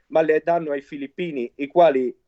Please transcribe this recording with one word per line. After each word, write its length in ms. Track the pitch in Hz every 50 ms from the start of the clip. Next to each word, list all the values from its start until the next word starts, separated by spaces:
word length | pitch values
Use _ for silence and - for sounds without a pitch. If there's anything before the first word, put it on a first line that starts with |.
| _ -
ma 120 | - 160
le 220 | 165 151 156 160 -
danno 280 | 170 170 170 165 151 143
ai 100 | 139 135
filippini, 680 | - 156 143 139 135 - - 180 170 147 131 120 120 _
i 100 | - 143
quali 480 | 139 - 175 170 160 139 131 127 120 - _ _